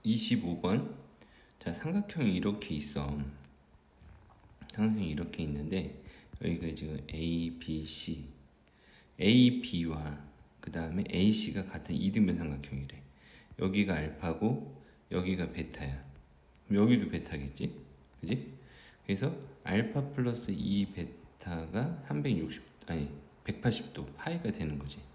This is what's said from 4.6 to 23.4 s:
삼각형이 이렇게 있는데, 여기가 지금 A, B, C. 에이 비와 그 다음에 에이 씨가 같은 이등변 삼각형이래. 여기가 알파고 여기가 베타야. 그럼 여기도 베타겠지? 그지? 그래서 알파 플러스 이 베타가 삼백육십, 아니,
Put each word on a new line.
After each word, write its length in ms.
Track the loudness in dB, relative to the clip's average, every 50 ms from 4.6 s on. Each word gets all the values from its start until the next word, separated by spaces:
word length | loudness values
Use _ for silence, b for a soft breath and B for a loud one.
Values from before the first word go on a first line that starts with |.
| -16 -10
삼각형이 380 | 0 2 4 4 4 2 0 0
이렇게 320 | 0 -2 -4 -4 -4 -4 -4
있는데, 580 | -2 -2 -4 -2 -2 -2 -2 -2 -4 -8 B B B B B B B B -4
여기가 320 | -2 0 0 0 -2 -4 -4
지금 240 | -4 -6 -6 -6 -6 -6 -6
A, 440 | -4 -2 0 0 2 2 0 -2 -4 -6
B, 260 | -6 -4 -4 -4 -4
C. 420 | -4 -4 -4 -4 -4 -6 -6 -8 -12 -16 -20 -20 -20 -20 _ _ B B B B B B B B B B 4
에이 400 | 6 8 10 10 10 10 8 4
비와 680 | -2 -2 -2 -2 0 0 -2 -4 -4 -6 -6 -8 -12 -16 -20 -20 -20 -20 _ -14
그 120 | -12 -8
다음에 300 | -6 -4 -4 -2 -2 -2 -2 0
에이 240 | 2 6 6 6
씨가 320 | 6 4 2 0 -2 -4 -4
같은 300 | -4 -8 -10 -6 -2 -2
이등변 420 | 2 2 2 6 6 4 6 4
삼각형이래. 680 | 0 0 -2 -4 -6 -6 -6 -6 -6 -6 -8 -10 -14 -18 B B B B B B B B B B 0
여기가 360 | 0 2 4 4 2 2 2
알파고 880 | 0 -2 -4 -4 -4 -2 -2 0 2 2 2 2 0 -4 -10 B B B B B B B _
여기가 380 | -2 0 2 0 0 0 0 -4
베타야. 560 | -4 -6 -6 -6 -6 -6 -6 -6 -6 -6 -8 -14 -18 -20 -20 -20 -20 -20 -20 -20 -20 -20 -2
그럼 160 | 2 6 6
여기도 260 | 8 8 8 6 4 0
베타겠지? 680 | -2 -4 -4 -4 -6 -6 -6 -6 -6 -4 -4 -4 -4 -8 -16 -20 -20 -20 -20 -20 -16 -10
그지? 320 | -2 -2 -2 -2 -2 -8 B B B B B B B B B B B
그래서 280 | -2 0 0 0 -2 -2 -4 -10 -14 -18 -12 -4
알파 460 | 2 2 2 2 2 0 -2 -2 0
플러스 400 | 0 2 2 2 2 0 -2 -2
이 360 | -2 0 2 2 4 2 2 0
베타가 1120 | -2 -8 -8 -8 -8 -16 -20 -20 -20 -12 -8 -6 -4 -4 -4 -2 0 0 0 0 -2 -6
삼백육십, 600 | -6 -4 -2 0 2 2 2 2 0 -2 -6 -10 -12 -18 -20 -18 -6
아니, 220 | -4 -2 -2 -2 -4 -6 -12 -16 -20 -20 -12